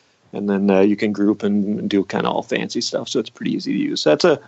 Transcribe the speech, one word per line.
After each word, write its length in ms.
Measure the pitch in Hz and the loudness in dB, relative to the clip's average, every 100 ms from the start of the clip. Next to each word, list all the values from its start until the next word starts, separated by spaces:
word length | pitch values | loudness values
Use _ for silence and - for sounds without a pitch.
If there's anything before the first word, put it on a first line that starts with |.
| _ _ _ | _ _ _
And 180 | 107 101 | -6 -2
then, 200 | 98 101 | 2 4
uh, 100 | 95 | 4
you 160 | 101 101 | 4 2
can 160 | 110 | -2
group 300 | 101 101 101 | 2 2 2
and 460 | 107 104 98 107 - | 0 0 0 -4 0
do 160 | 101 | 0
kinda 240 | - - - | 0 -2 -2
all 140 | - | -4
fancy 380 | - - - - | -4 -4 -4 -6
stuff. 280 | - - 123 | -4 -6 -4
So 120 | 131 | -4
it's 100 | 113 | -4
pretty 240 | - - | -6 -4
easy 180 | - - | -4 -4
to 60 | - | -4
use. 240 | - - | -2 -2
So 80 | 151 | 0
that's 140 | 151 | 4
a, 160 | 180 139 | 4 2